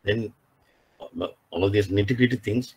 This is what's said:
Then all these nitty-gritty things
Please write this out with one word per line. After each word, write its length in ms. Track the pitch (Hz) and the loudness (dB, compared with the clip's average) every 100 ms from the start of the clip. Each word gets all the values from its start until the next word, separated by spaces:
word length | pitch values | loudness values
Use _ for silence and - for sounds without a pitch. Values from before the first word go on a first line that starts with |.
Then 280 | 101 110 110 - _ _ _ _ _ - - - 92 - _ | -2 -2 -4 -10 _ _ _ _ _ -20 -14 -10 -10 -10 _
all 180 | 85 98 | -2 2
these 200 | 104 95 | 2 2
nitty-gritty 480 | 98 101 123 123 123 | 2 2 2 2 2
things 400 | - 113 123 | -2 -2 -4